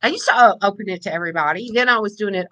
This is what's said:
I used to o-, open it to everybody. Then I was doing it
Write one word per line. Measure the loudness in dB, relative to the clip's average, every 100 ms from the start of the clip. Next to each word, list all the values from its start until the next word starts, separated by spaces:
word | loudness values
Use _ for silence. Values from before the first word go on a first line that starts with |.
I | -4
used | -2 0
to |
o-, | 6 6 6
open | -2 -2 -6
it | -8
to | -6
everybody. | -6 -4 -2 -2 -2 -2
Then | 0 2
I | 2
was | -2 -4
doing | -4 -4
it | -4